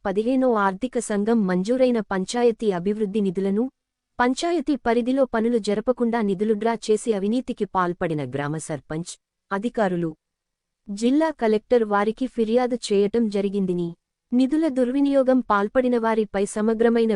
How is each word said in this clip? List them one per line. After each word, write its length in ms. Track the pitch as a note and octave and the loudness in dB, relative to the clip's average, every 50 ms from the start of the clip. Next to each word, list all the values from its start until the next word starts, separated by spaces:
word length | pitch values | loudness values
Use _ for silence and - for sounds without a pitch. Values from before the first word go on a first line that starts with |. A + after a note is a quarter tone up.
| - | 0
పదిహేనో 420 | G#3 F3+ G3+ A3 A#3 C4+ C4 C4 B3+ A#3 G#3+ G3+ | -2 -2 -2 -2 0 0 2 2 2 2 2 2
ఆర్థిక 360 | G3 F#3+ F#3+ - B3+ - A#3+ | 0 0 -2 -6 -4 -4 -6
సంఘం 380 | A3 - G#3+ G3+ G#3 G#3+ A#3 A#3 G#3 F#3 | -4 -2 -2 -2 0 2 2 2 2 2
మంజూరైన 520 | F#3 F3+ F#3 G#3 B3 B3+ C4 B3+ A#3+ A3+ G3+ - | 0 0 0 0 2 2 2 2 2 0 -2 -2
పంచాయతీ 560 | G3 F#3+ F#3 - - A#3+ A#3+ A#3+ A3+ - A#3 G#3+ F#3+ F3 | -4 -4 -4 -4 -2 2 2 2 2 2 -2 -2 -2 0
అభివృద్ధి 420 | E3+ G3 G#3+ G#3+ A3 G3 G3 A3 G3+ F#3+ | -2 -2 -2 -2 -2 -2 0 0 0 0
నిధులను, 360 | E3+ G3 F#3+ G3 G3 G#3 A#3+ C4+ - _ _ _ _ _ _ _ _ - | -2 -2 -2 0 0 0 -2 -2 -6 _ _ _ _ _ _ _ _ 0
పంచాయతీ 560 | A#3+ B3 C4 - - E4+ E4+ E4+ - - D4 A#3+ - A#3+ | 0 0 0 0 -2 -2 -2 -2 0 -2 -4 -2 0 0
పరిధిలో 360 | A3+ A#3+ A#3 A#3+ B3+ C4+ C4 | 0 2 2 0 2 0 0
పనులు 340 | B3 - A3+ A3 A#3 A#3+ A#3 G3 G#3 | 0 0 -2 0 0 0 0 0 0
జరపకుండా 520 | G3+ G3+ A3 - B3 - B3 A#3 A3 A#3+ G#3+ G3+ | -2 -2 0 -2 0 0 0 0 0 0 0 0
నిధులు 280 | G3 F3 G#3+ A3 A3+ G3+ | 0 -2 0 0 0 0
డ్రా 120 | G#3+ A3+ A#3 A3 - - | 0 -2 -2 -2 0 0
చేసి 260 | G#3+ G#3 - A#3+ A3 G3 | 0 0 0 -2 -2 0
అవినీతికి 460 | F#3 G#3 A3 C4 B3+ - A#3+ - G#3+ F#3+ - | 0 0 -2 -2 -2 -4 -6 -6 -6 -4 0
పాల్పడిన 460 | F#3+ F3+ F3 F3 - F#3 E3 D#3+ D3+ C#3 B2+ B2+ | -2 0 0 -2 -4 -4 -4 -2 -4 -6 -4 -6
గ్రామ 240 | C#3 C#3+ C#3+ D3+ D#3+ | -6 -4 -4 -6 -6
సర్పంచ్, 560 | - - D#3+ C3+ - _ D#3 D#3+ E3+ - - - _ _ _ _ _ _ | -6 -8 -10 -10 -8 _ -8 -8 -8 -10 -14 -20 _ _ _ _ _ _
అధికారులు, 600 | G3 G3 G3+ B3 - - G#3+ F#3 F3+ F3 E3+ D#3+ D#3 - _ _ _ _ _ _ _ _ _ _ _ _ _ - | -6 -4 -4 -4 -2 0 0 0 0 -2 -2 -4 -6 -10 _ _ _ _ _ _ _ _ _ _ _ _ _ -14
జిల్లా 420 | G3+ G3+ A#3 A#3+ C4 D4+ D#4+ D#4+ D4+ - | -8 -2 0 2 2 2 2 0 -2 -2
కలెక్టర్ 440 | A#3+ A3 G#3+ G#3+ - _ B3 A#3+ A3+ G#3 G3+ | 0 0 0 0 0 _ 2 2 2 2 0
వారికి 340 | G3+ G#3 A3 A3 - C4 B3 - | 0 0 0 -2 -4 -6 -6 -2
ఫిర్యాదు 440 | - A3+ G#3+ A3+ B3 B3+ A#3+ B3 A#3 - - | -2 -2 2 2 2 2 0 -2 -4 -4 0
చేయటం 360 | G#3 G3 G3+ G3+ G#3 A#3 A#3 G#3+ G3 G3+ | 0 2 2 2 2 0 0 0 -2 -2
జరిగిందిని, 520 | G3 G3+ F#3+ G3+ F#3+ F#3 F3+ F3 F3 E3+ E3+ - _ _ _ _ _ _ | -2 -2 -2 -2 -2 0 -2 -2 -4 -6 -8 -12 _ _ _ _ _ _
నిధుల 340 | A#3+ B3 C4 B3+ D4+ D#4 E4 D#4+ | 0 2 2 2 2 0 0 0
దుర్వినియోగం 720 | B3+ C4 B3+ A#3+ B3+ C#4+ C#4+ C#4 C#4 C#4 C4 B3+ C4 B3+ | 0 0 0 0 2 0 0 2 4 4 4 4 4 2
పాల్పడిన 580 | A#3+ - G#3+ G3+ G3+ G#3+ - C4 B3+ B3 B3 A#3+ | 2 2 0 0 0 0 0 0 2 2 0 2
వారిపై 480 | A3 A3+ A3 A3 A3 - - G3 G3+ | 0 0 0 0 0 -2 -2 -2 -2
సమగ్రమైన 680 | G3 - G#3+ G#3 A3 A3+ G#3+ A#3 A#3 A#3 A#3 A3+ A3 G#3+ | -2 -2 0 0 0 2 4 4 4 4 4 2 2 0